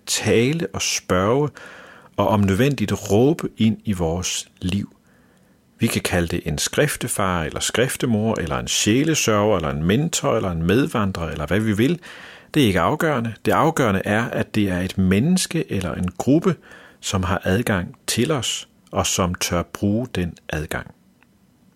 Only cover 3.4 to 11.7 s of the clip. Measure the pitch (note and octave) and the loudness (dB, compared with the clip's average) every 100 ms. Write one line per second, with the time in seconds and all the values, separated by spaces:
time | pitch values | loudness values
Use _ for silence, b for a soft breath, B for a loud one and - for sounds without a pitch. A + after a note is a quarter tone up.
3.4 | - - A2 - - F#2 E2 E2+ F2 - | -4 0 0 2 -4 -2 -2 -2 -4 -8
4.4 | - _ F#2 G2 - _ b b b b | -10 _ -4 -4 -4 _ b b b b
5.4 | b b b _ A#2 - - F2+ E2+ F2 | b b b _ -2 0 0 0 0 -2
6.4 | - D2+ - - D3 - B2+ - G2 F2+ | -4 -4 -2 0 0 0 -6 -2 0 0
7.4 | D2+ - - - C3 - C#3 G#2+ A2 A2 | -2 -4 -4 0 0 0 0 0 0 -2
8.4 | E2+ C3+ - - - A#2 D#3 D3+ - G#2 | -2 -4 -4 -2 2 2 2 0 2 2
9.4 | G#2+ F#2+ D#2 C#2 E2 A2 D#3+ - C#3+ A#2 | 4 2 0 0 2 2 2 -2 0 0
10.4 | G2 E2 E2 G#2+ D3+ B2+ G2+ F#2 D#2+ D2+ | 0 -2 2 2 2 0 -2 -2 -6 -6
11.4 | D2+ F#2 A2 | -2 0 2